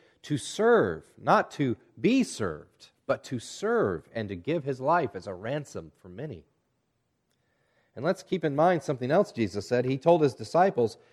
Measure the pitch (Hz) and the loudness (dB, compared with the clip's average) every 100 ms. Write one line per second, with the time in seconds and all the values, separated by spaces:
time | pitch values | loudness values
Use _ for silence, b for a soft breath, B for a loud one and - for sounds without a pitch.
0 | b b - 147 - - 220 226 107 78 | b b -6 -6 -4 0 4 4 2 -2
1 | - - 127 202 - - 135 110 b - | -12 -6 4 4 2 -2 -2 -2 b -2
2 | 156 269 226 - 98 76 - _ - _ | 2 2 0 -2 -4 -4 -12 _ -20 _
3 | - 131 - 127 - - 208 233 123 82 | -4 -4 -4 -10 -10 -6 -2 2 0 -2
4 | - 113 101 95 101 165 135 131 135 175 | -6 -8 -6 -6 -4 -4 -4 -4 0 0
5 | 143 95 95 90 110 147 139 98 80 _ | 0 -6 -12 -10 -6 -6 -8 -12 -14 _
6 | 92 92 151 87 - _ _ _ _ _ | -18 -14 -12 -14 -18 _ _ _ _ _
7 | _ _ _ _ _ _ _ _ _ - | _ _ _ _ _ _ _ _ _ -6
8 | 151 190 - 190 156 139 170 175 - 127 | -4 -4 -4 -2 -2 2 4 2 -2 -4
9 | 123 165 208 - 104 101 - 123 127 127 | 2 2 2 0 -2 -2 -2 0 0 2
10 | 170 170 147 - 110 160 190 123 113 - | 4 4 4 0 -2 2 4 2 0 -2
11 | b | b